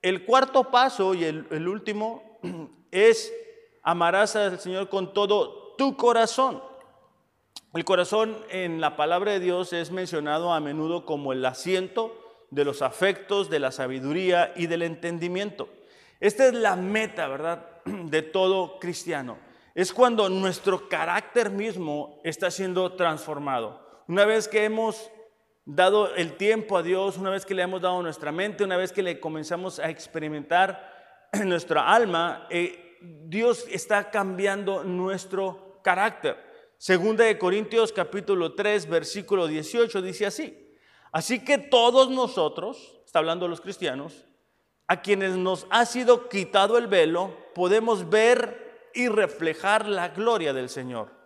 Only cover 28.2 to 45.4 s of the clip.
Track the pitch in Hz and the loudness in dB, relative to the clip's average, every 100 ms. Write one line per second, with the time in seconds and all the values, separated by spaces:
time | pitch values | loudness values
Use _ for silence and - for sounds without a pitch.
28.2 | 147 160 202 196 196 180 185 185 185 165 | -6 -4 -4 -2 -2 0 -2 -2 -4 -4
29.2 | 160 156 151 175 185 - 160 160 - 160 | -8 -8 -6 -6 -6 -6 -6 -6 -10 -8
30.2 | 151 151 143 175 196 185 - - - _ | -8 -8 0 2 2 0 -14 -20 -20 _
31.2 | _ 202 196 175 170 151 143 220 226 170 | _ -4 0 -2 0 0 4 4 4 0
32.2 | 170 - - 170 175 - - _ 175 151 | -2 -6 -6 -4 -4 -8 -20 _ -20 -20
33.2 | 160 185 233 233 - 180 - 208 202 214 | -8 0 2 0 -4 -10 0 0 0 -4
34.2 | 190 185 196 196 202 190 175 180 185 190 | -2 -2 -2 -2 -4 -4 -4 -4 -4 -4
35.2 | 185 190 190 180 - - - 180 214 - | -6 -4 -4 -6 -20 -6 -2 2 0 0
36.2 | 151 - - - _ _ - 180 202 220 | -6 -6 -12 -20 _ _ 2 4 4 4
37.2 | 226 208 180 196 214 226 220 208 175 202 | 4 4 0 0 0 0 2 0 -4 -4
38.2 | 202 190 160 175 208 208 160 165 156 202 | 0 0 0 -2 0 0 0 -2 -2 -10
39.2 | 170 196 165 156 156 233 233 208 185 - | -2 0 0 -2 -4 0 0 0 -6 -4
40.2 | 202 196 311 - - _ _ _ _ 160 | -4 -4 -10 -12 -20 _ _ _ _ -6
41.2 | 160 233 262 285 185 240 233 247 262 262 | -2 -4 2 0 6 6 8 6 4 4
42.2 | 247 - 151 160 185 - - - _ 170 | -2 0 -2 -2 -10 -12 -20 -20 _ 0
43.2 | 160 170 180 165 185 196 160 131 151 - | 0 -2 -4 -6 -12 -6 -6 -6 -12 -18
44.2 | _ _ _ _ _ _ - 180 190 196 | _ _ _ _ _ _ -4 -2 2 0
45.2 | 190 185 | 2 0